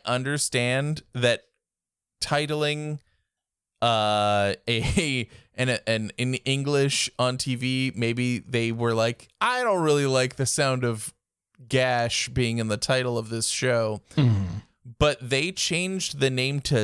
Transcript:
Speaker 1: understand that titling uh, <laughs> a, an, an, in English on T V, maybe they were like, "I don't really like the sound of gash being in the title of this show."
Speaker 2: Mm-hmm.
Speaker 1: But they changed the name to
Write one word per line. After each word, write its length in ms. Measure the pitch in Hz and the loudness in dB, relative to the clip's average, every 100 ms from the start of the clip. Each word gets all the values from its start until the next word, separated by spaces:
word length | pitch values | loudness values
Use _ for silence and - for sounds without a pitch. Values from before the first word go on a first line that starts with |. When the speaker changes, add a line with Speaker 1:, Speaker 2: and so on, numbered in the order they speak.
Speaker 1:
understand 960 | - 127 131 147 - 127 123 131 147 156 - | -2 -2 0 -2 0 0 0 0 -2 -6 -8
that 280 | 123 120 110 - _ _ _ _ _ _ _ | 0 2 2 -4 _ _ _ _ _ _ _
titling 800 | - 147 147 151 147 147 151 151 - _ _ _ _ _ _ _ | -2 -2 0 -2 -2 -2 -4 -8 -10 _ _ _ _ _ _ _
uh, 720 | 117 113 107 104 104 104 101 - | 0 2 2 2 2 2 2 -2
<laughs> 80 | - | -2
a, 600 | 113 107 196 156 131 113 - _ - | -2 0 0 0 -2 -4 -12 _ -4
an, 220 | 127 117 - | -2 -2 -2
an, 260 | 113 110 - | -2 -2 -4
in 180 | 123 131 | -4 -2
English 720 | 135 135 139 143 139 139 - - | -2 -2 0 2 2 0 -2 -2
on 180 | 127 127 | -2 -2
T 180 | 135 123 | -4 -4
V, 360 | 127 131 131 | -2 -2 -2
maybe 440 | - 117 117 123 120 | -2 -2 0 -2 -2
they 340 | - 123 117 | -2 -2 -2
were 220 | 117 117 | 0 0
like, 340 | 113 117 120 - _ | 2 0 -2 -14 _
"I 220 | 226 247 | -2 0
don't 200 | 240 185 | 0 2
really 240 | 156 147 139 | 2 2 2
like 300 | 131 127 - | 2 0 -2
the 100 | 131 | -2
sound 380 | - 135 127 | 0 0 0
of 280 | 120 110 - - _ _ _ _ 120 | -2 -2 -8 -14 _ _ _ _ -2
gash 600 | 131 127 120 117 - - | 2 2 2 0 -2 -2
being 280 | 123 117 117 | 0 0 0
in 100 | 110 | -2
the 80 | 104 | -2
title 400 | - 131 127 117 | 0 0 0 -2
of 100 | 110 | -4
this 200 | 113 - | -4 -4
show." 520 | - 131 117 110 107 - - | 0 0 2 0 -4 -2 2
Speaker 2:
Mm-hmm. 420 | 127 101 92 104 - _ 123 - | 4 4 0 -6 -12 _ -20 0
Speaker 1:
But 200 | 147 - 123 | 2 2 0
they 240 | 135 170 | 0 0
changed 640 | 185 - 170 185 190 - 143 | -2 -2 -2 -2 -4 -6 0
the 100 | 135 | 0
name 300 | 127 131 143 | 2 0 -2
to 120 | - 123 | 0 2